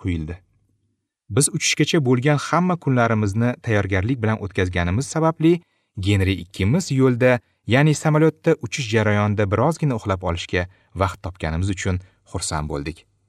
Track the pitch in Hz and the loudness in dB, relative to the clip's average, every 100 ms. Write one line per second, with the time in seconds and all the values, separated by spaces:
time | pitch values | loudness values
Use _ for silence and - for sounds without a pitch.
0 | 98 85 78 87 _ _ _ _ _ _ | -4 -4 -6 -12 _ _ _ _ _ _
1 | _ _ - 107 190 165 - - 151 175 | _ _ -6 0 0 0 -4 -2 0 0
2 | 127 127 143 147 - 160 180 175 143 127 | 2 2 2 0 0 0 0 -2 0 2
3 | 117 110 104 107 120 123 120 104 95 98 | 2 2 0 0 -2 -2 -2 0 0 -2
4 | 104 135 110 110 98 - 92 90 87 98 | -2 -2 -2 -2 -4 -2 -2 0 0 -2
5 | 143 165 160 160 160 170 - _ _ - | -2 0 0 2 2 2 -2 _ _ -6
6 | 95 101 95 90 85 - 95 165 - 135 | 0 2 2 0 -4 -2 0 0 0 2
7 | 131 120 127 123 _ _ - 123 151 147 | 2 4 2 2 _ _ 0 4 4 2
8 | 160 151 160 - 170 151 117 - 117 110 | 2 4 2 2 0 0 -2 -6 -2 0
9 | 107 104 104 104 101 104 143 160 147 117 | 2 2 0 0 0 0 0 0 -2 -2
10 | 104 92 90 87 - 90 87 _ _ - | -4 -4 -2 -4 -4 -4 -4 _ _ -4
11 | 95 - 92 - 80 80 95 95 101 90 | -4 -4 -12 -8 -4 -2 -2 -2 -2 -4
12 | - _ _ 87 - 78 76 73 73 78 | -6 _ _ -10 -6 -6 -6 -6 -8 -12
13 | _ _ | _ _